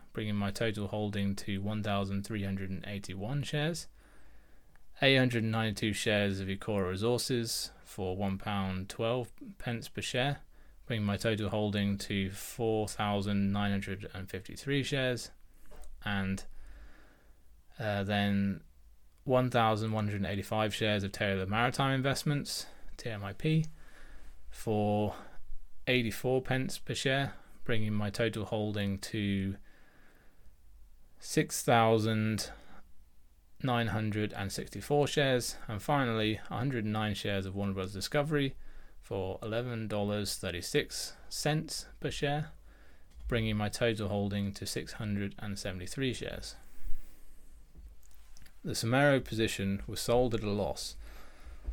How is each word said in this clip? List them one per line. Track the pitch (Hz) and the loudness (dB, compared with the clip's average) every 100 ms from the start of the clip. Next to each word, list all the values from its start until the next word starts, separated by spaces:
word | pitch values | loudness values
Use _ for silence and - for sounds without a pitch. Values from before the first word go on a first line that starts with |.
| - | -10
bringing | - 107 | -6 -2
my | 101 101 | 0 0
total | - 113 104 98 | 0 0 0 -2
holding | 107 107 101 101 98 | -2 0 0 0 0
to | - 98 | -2 -2
one | 104 107 | -2 -2
thousand | 104 101 98 98 | 0 0 0 -2
three | 101 107 | -2 -2
hundred | 98 98 95 | -2 -2 -2
and | 92 - | -4 -4
eighty-one | 101 98 95 104 143 | -6 -6 -6 -4 -2
shares. | 131 147 151 160 - - - - - - - - - - - - | -2 -2 -2 -4 -8 -16 -20 -16 -16 -16 -20 -20 -20 -18 -16 2
Eight | 139 135 | 6 6
hundred | 127 117 | 6 4
and | 110 | 2
ninety-two | 113 110 101 110 | 2 0 0 0
shares | 98 113 104 101 95 | 0 2 4 4 0
of | 95 | -2
Ecora | 95 - 104 90 | -4 -2 0 0
Resources | 95 113 120 - 123 113 - - - | 0 2 0 0 -2 -2 -4 -6 -10
for | - - 95 92 | -14 -6 -4 -2
one | 101 98 | -2 -2
pound | 110 101 95 92 95 | -2 -2 0 -2 -6
twelve | - 113 127 113 - 247 - | -2 -2 -2 -4 -10 -14 -10
pence | - 117 - | -6 -6 -6
per | - | -8
share, | - 127 139 143 - - - - - | -2 0 0 -2 -8 -20 -20 -14 -4
bringing | 113 104 | 0 2
my | 101 | 2
total | 117 107 104 | 2 2 0
holding | 107 107 101 101 98 | 2 2 2 2 0
to | - 101 95 | 0 0 0
four | 98 - - 113 110 104 | -4 -8 -2 2 2 0
thousand | - 104 101 101 101 98 | 0 0 2 2 2 2
nine | 101 101 | 2 2
hundred | 98 98 98 98 | 0 -2 -6 -8
and | 101 92 | -10 -8
fifty-three | 92 - - 139 139 | -8 -10 -8 -2 -2
shares. | 127 139 127 120 - - - - - - - - | 0 0 0 -2 -6 -16 -20 -16 -14 -10 -10 -8
And, | 107 101 95 98 - - - - - - - - - - - - - - | -2 0 0 -2 -6 -10 -12 -14 -16 -16 -20 -20 -20 -20 -20 -20 -16 -4
uh, | 107 101 | 0 0
then | 98 101 101 101 98 87 - - - - - - | 2 2 4 4 2 -2 -8 -20 -20 -20 -20 -8
one | - 127 127 | 2 2 4
thousand | 120 113 107 110 | 4 4 4 2
one | 110 104 | 0 0
hundred | 101 | 0
and | 98 | -2
eighty-five | 101 - 110 110 | -2 -2 0 0
shares | - 110 104 | 2 2 2
of | 98 | 0
Taylor | - 104 98 95 | 0 0 0 0
Maritime | 107 123 - 135 | 2 2 2 2
Investments, | 135 135 123 151 143 - - - - - - | 2 0 0 0 0 -2 -6 -8 -10 -8 -6
T | 120 | -6
M | 107 | -6
I | 98 | -6
P, | - 156 160 156 - - - - - - - - | -2 2 2 2 -4 -14 -14 -12 -10 -10 -10 -8
for | - - 107 104 104 104 - - - - - - - - | -6 0 2 4 4 2 -2 -6 -4 0 -2 -2 -4 2
eighty-four | 127 113 - 127 131 | 2 2 0 2 2
pence | 127 131 131 - | 2 0 0 -4
per | - | -4
share, | 127 139 135 139 - - - | 0 2 2 0 -6 -14 -4
bringing | - 113 107 | 2 4 4
my | 104 104 | 2 0
total | - 113 110 98 | 2 0 0 -2
holding | 110 107 104 101 98 | 0 0 0 0 -2
to | - 113 101 98 98 98 - - - - - - - - - - - - - - - - | -4 0 2 2 0 -4 -10 -20 -20 -20 -20 -20 -20 -20 -18 -18 -20 -20 -20 -20 -20 -16
six | - - 156 - | -2 0 2 0
thousand | - 117 113 113 110 110 110 107 - - - - - - - - - - - - | 4 6 8 6 4 2 2 0 -4 -10 -14 -14 -14 -16 -18 -20 -20 -20 -20 -6
nine | 135 117 113 | 0 0 0
hundred | 110 107 104 104 | 0 0 0 -2
and | - 101 | -2 -6
sixty-four | - - 101 - 147 135 | -6 -8 -6 0 2 4
shares. | - 135 123 117 - - | 2 4 2 0 -6 -6
And | 104 | -4
finally, | - 143 123 110 107 107 - | 0 2 2 2 2 0 -4
a | |
hundred | 110 135 123 | -4 -2 0
and | 107 | 0
nine | 107 107 | 0 0
shares | 101 - 101 | -2 -2 -2
of | 95 | -2
Warner | 98 101 | -2 -2
Bros | 98 92 | -2 -4
Discovery | 101 - 147 147 151 135 - - - - - | -4 -2 0 2 2 0 -2 -10 -12 -14 -14
for | - 101 95 - | -6 -4 -4 -4
eleven | 113 110 123 113 110 | -4 -2 -2 -4 -2
dollars | 104 101 104 104 - | 0 0 0 -2 -4
thirty-six | 95 87 - 147 - - - - - | -4 -4 0 0 0 -4 -8 -10 -10
cents | - 151 156 - - - - | -2 2 0 0 -8 -10 -8
per | 143 | -6
share, | - 143 147 156 - - - - - - - - | -2 0 0 -4 -10 -20 -20 -20 -18 -18 -10 -2
bringing | 117 110 107 | 0 2 2
my | 104 | 0
total | - 120 110 98 | 2 2 2 0
holding | 101 101 101 101 | 0 2 0 0
to | 98 | -2
six | 98 - - | -6 -6 -6
hundred | - 110 101 98 - | -4 -2 0 -2 -4
and | 104 101 | -8 -6
seventy-three | 101 92 90 - 131 | -4 -4 -6 -2 -2
shares. | 107 110 - - - - - - - - - - - - - - - - - - - - - - - | -2 -4 -6 -8 -12 -6 10 12 12 12 -4 -10 -10 -12 -16 -16 -16 -16 -14 -14 -14 -12 -12 -12 -10
The | 170 | -6
Somero | 110 113 131 143 135 | -2 2 6 6 4
position | - 110 110 - 98 98 - | 2 0 2 2 0 -2 -4
was | 98 | -4
sold | - 120 127 | 2 4 4
at | 110 | 2
a | 104 | 0
loss, | 104 80 - - - - - - - - - - | 0 0 -4 -8 -10 -12 -12 -12 -14 -14 -10 -6